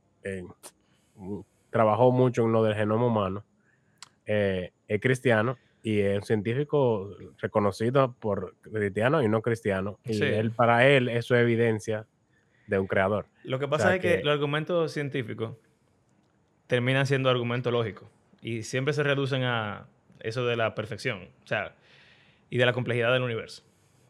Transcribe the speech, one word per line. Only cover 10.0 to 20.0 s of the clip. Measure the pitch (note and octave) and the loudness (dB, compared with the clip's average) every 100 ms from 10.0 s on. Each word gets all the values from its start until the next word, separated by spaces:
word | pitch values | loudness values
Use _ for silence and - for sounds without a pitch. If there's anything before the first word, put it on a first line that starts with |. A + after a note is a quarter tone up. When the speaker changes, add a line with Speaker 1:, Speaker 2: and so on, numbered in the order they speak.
| A#2+ | -6
Speaker 1:
Y | |
Speaker 2:
Sí. | G#2+ C#3+ | -2 0
Speaker 1:
él, | G#2+ A2+ | 0 -2
para | A#2 A#2 A#2 C3+ | 2 4 6 6
él, | C#3 B2 | 6 2
eso | A#2 - B2 | -2 0 2
es | |
evidencia | A#2+ A2+ A#2 G#2+ A2 G#2+ G#2+ _ _ _ _ _ - | 4 4 2 0 -4 -6 -8 _ _ _ _ _ -2
de | G2+ | -2
un | F#2+ | 2
creador. | G#2 F#2+ G#2 - _ | 2 2 0 -4 _
Speaker 2:
Lo | - C3 | -8 -6
que | C#3 | -2
Speaker 1:
O | |
Speaker 2:
pasa | D3+ - | 2 2
Speaker 1:
sea | F#3 | 2
Speaker 2:
es | |
que | F3+ E3+ | 0 0
Speaker 1:
que | |
Speaker 2:
los | D3 | 0
argumentos | D3 C#3+ D3 D#3 F3 D#3 | 0 0 -2 -2 -2 -2
científicos | D3+ C#3+ C#3 A2+ A2+ A2+ A2+ _ _ _ _ _ _ _ _ _ _ _ | -4 -6 -6 -6 -8 -8 -10 _ _ _ _ _ _ _ _ _ _ _
terminan | B2 B2 C3+ C3+ | 0 2 2 2
siendo | C3+ C3 | 2 2
argumentos | B2 A#2+ A#2+ B2 | 2 0 -2 0
lógicos | A#2+ A2 F#2 - _ _ _ | 0 -2 -6 -18 _ _ _
y | A2+ A#2 | -10 -8
siempre | G#2+ C3 C#3 | -6 -4 -2
se | C#3+ | 0
reducen | C#3+ C#3 C3+ C3+ | 0 0 0 -2
a | B2+ A#2 G#2+ G2 - _ | 0 -2 -4 -8 -14 _